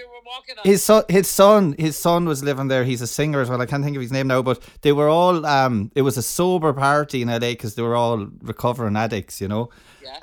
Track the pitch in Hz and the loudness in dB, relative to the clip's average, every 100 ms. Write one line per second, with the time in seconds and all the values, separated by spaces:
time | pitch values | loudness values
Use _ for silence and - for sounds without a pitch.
0 | 247 240 240 254 262 233 196 202 - 220 | -20 -20 -18 -18 -16 -4 2 2 6 4
1 | - 185 185 - 196 214 180 143 156 139 | 4 0 0 4 6 6 4 0 -4 -2
2 | 175 170 170 139 143 135 135 131 123 120 | 0 0 0 -2 -2 -4 0 0 0 -2
3 | 117 - 151 143 120 123 120 143 143 143 | -6 -4 -2 -2 -2 -4 -4 -4 -4 -6
4 | 120 135 135 127 127 120 - - 147 143 | -6 -4 0 0 0 -4 -6 -4 2 4
5 | 147 165 180 175 147 139 131 113 107 143 | 4 4 4 2 2 2 2 0 -2 0
6 | 135 120 110 - 180 180 156 135 139 147 | 0 0 -4 -2 0 2 0 0 2 0
7 | 147 131 120 117 120 120 113 117 117 120 | 0 -4 -2 -2 -2 -4 -8 -4 -2 0
8 | 117 113 101 - 113 107 120 123 110 104 | 0 -2 -6 -12 -14 -6 -4 -2 -2 -2
9 | 113 104 - - 98 107 120 - _ - | -2 -4 -8 -10 -6 -6 -6 -12 _ -20
10 | - - | -20 -6